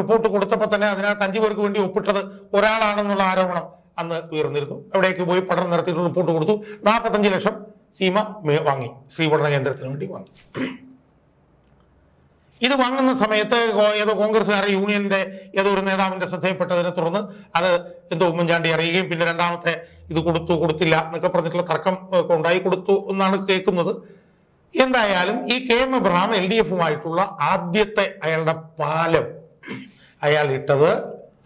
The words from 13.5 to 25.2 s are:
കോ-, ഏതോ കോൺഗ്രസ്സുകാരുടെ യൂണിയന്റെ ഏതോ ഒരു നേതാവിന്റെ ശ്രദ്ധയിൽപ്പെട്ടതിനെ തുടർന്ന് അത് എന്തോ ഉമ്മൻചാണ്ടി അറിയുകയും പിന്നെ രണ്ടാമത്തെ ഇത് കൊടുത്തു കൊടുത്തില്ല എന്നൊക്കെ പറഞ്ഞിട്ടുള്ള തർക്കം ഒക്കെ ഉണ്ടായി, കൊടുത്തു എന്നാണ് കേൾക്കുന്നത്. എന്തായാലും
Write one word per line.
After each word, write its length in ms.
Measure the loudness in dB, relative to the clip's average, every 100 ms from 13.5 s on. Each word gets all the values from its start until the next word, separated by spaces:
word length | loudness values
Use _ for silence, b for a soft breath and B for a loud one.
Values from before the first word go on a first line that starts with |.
| 0 2
കോ-, 200 | 2 2 2
ഏതോ 180 | 0 0
കോൺഗ്രസ്സുകാരുടെ 520 | 2 2 2 0 2
യൂണിയന്റെ 800 | 0 0 -2 0 -2 -2 -8 -6 0
ഏതോ 100 | 2
ഒരു 120 | 0
നേതാവിന്റെ 460 | 0 0 -2 -2 -6
ശ്രദ്ധയിൽപ്പെട്ടതിനെ 600 | -4 -4 -2 -2 0 -2
തുടർന്ന് 320 | -2 -2 -4 -6 B B -2
അത് 260 | 2 0 -2 -16 -8
എന്തോ 140 | 0 0
ഉമ്മൻചാണ്ടി 440 | 2 0 0 2
അറിയുകയും 400 | 0 0 0 -2
പിന്നെ 160 | -2 -2
രണ്ടാമത്തെ 640 | 0 -2 -2 -4 -4 B B -6
ഇത് 100 | -2
കൊടുത്തു 320 | 0 -2 0
കൊടുത്തില്ല 540 | 0 0 0 2 2 0
എന്നൊക്കെ 220 | -4 0
പറഞ്ഞിട്ടുള്ള 380 | 0 0 -2 -2
തർക്കം 280 | -2 -2 -2 0
ഒക്കെ 220 | 0 2
ഉണ്ടായി, 260 | 2 2 2
കൊടുത്തു 520 | 2 0 2 0 0
എന്നാണ് 360 | 0 0 0 0
കേൾക്കുന്നത്. 480 | 0 2 0 -2 -4 B B B B B _ _ 0
എന്തായാലും 680 | 2 2 2 2